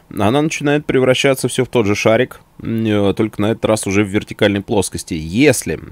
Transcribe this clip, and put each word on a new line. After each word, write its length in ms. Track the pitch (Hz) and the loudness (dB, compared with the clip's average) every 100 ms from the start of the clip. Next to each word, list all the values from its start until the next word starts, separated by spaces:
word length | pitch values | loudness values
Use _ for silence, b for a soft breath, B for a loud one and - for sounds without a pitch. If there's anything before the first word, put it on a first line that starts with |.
| B | B
Она 300 | - 104 143 | -2 0 0
начинает 420 | 156 - 143 147 - | -2 -2 0 0 0
превращаться 600 | 131 127 127 139 131 123 | 0 2 2 2 0 -2
всё 180 | - 123 | -2 0
в 40 | |
тот 180 | 127 101 | 0 2
же 80 | 104 | 2
шарик, 460 | 110 113 127 - _ - | 2 2 0 -6 _ -14
м, 240 | - 113 110 | -6 -4 0
э, 280 | 104 101 92 | 0 0 0
только 260 | 110 - | -2 -2
на 60 | 104 | -2
этот 140 | 113 113 | 0 0
раз 220 | 107 101 | 0 0
уже 160 | 98 | 0
в 40 | 101 | 0
вертикальной 540 | 101 - - 104 101 | -2 -4 0 0 0
плоскости. 540 | - 107 - 87 - 82 | -2 -2 -2 -6 -8 -8
Если, 640 | 80 101 147 - - 78 - | -4 2 4 2 -2 -8 -8